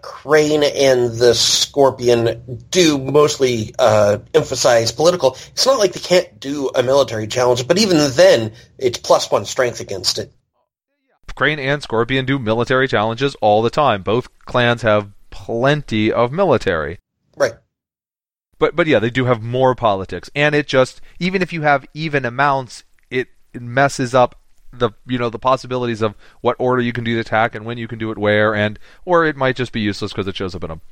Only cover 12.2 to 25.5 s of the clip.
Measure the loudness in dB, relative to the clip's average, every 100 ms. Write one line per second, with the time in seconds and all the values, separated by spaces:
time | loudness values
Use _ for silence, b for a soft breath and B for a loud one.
12.2 | 0 -2 0 -2 2 2 2 0 0 -2
13.2 | -4 0 2 2 2 2 2 0 0 -2
14.2 | -4 _ -6 0 0 2 2 0 0 -12
15.2 | -20 -16 -8 -2 0 0 -2 0 0 0
16.2 | -2 0 2 2 0 -2 -4 -10 _ _
17.2 | _ -2 -2 -2 _ _ _ _ _ _
18.2 | _ _ _ _ -2 0 2 2 2 -2
19.2 | 0 -2 -4 0 0 2 0 -2 -4 -10
20.2 | -10 -2 0 0 0 0 0 -2 b b
21.2 | -4 -2 -4 -2 0 0 -2 -8 -4 -4
22.2 | -4 -2 0 0 -4 -14 -20 _ _ -6
23.2 | -6 _ _ -16 -6 0 0 0 0 2
24.2 | 2 0 _ -20 -20 -4 -4 -4 -8 -4
25.2 | -4 -2 0